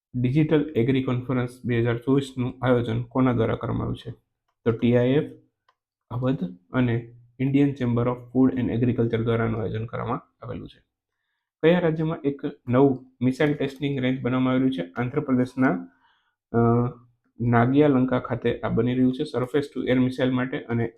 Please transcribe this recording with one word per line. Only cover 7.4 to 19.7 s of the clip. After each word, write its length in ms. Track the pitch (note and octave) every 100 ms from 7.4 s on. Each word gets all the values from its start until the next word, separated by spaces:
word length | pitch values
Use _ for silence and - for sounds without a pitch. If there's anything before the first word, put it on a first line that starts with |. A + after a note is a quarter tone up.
| C3+ C#3 C#3+
ચેમ્બર 340 | C#3 A#2+ A#2 B2
of 80 | B2 -
ફૂડ 200 | C3 C3
and 180 | C3 G#2+
એગ્રીકલ્ચર 520 | A2+ B2 A#2 A#2 A2+
દ્વારા 220 | A2+ A#2 A2+
આનું 160 | A2
આયોજન 240 | G#2+ A2 A#2
કરવામાં 600 | - A2+ C4 - _ A#2
આવેલું 220 | A2 -
છે. 160 | - _ _ _ _ _ _ _ _
કયા 160 | D#3 F3
રાજ્યમાં 400 | E3+ D#3+ D#3+ -
એક 200 | C#3+ C#3 C#3+ - -
નવું 420 | B2 C#3 C3 - -
મિસાઇલ 320 | B2+ C3 D3+
ટેસ્ટિંગ 460 | C#3+ C3+ - C#3+ C#3
રેન્જ 220 | B2+ C3
બનાવવામાં 320 | B2 C3 B2+
આવેલું 180 | B2+ C3
છે? 200 | C3 -
આંધ્રપ્રદેશના, 960 | - B2 D3 C#3 B2+ B2 - C3 F3+ - _ _ _ _ _ _
અ, 60 | A#2 A#2 A#2 A#2+ - _ _ _ -
નાગિયાલંકા 800 | A#2 A#2+ A#2+ C#3 D3+ B2+ B2+ B2+
ખાતે 400 | - A#2 A#2+ A#2+
આ 100 | A2
બની 240 | A#2 A#2+
રહ્યું 200 | B2+ B2+
છે. 100 | B2+
surface 420 | D3+ B2 B2+ D3 C#3+